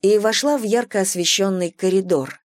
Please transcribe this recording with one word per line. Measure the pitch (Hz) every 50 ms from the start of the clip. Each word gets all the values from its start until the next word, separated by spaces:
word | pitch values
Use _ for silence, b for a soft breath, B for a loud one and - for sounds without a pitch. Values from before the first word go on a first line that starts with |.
и | - 196 214
вошла | 214 202 220 220 - - 294 294
в | 269 220
ярко | 208 220 240 240 - - 208
освещённый | 190 190 - 180 175 165 - - 196 196 190 185 180 170
коридор. | _ _ - 185 185 190 190 180 180 143 135 131 - - _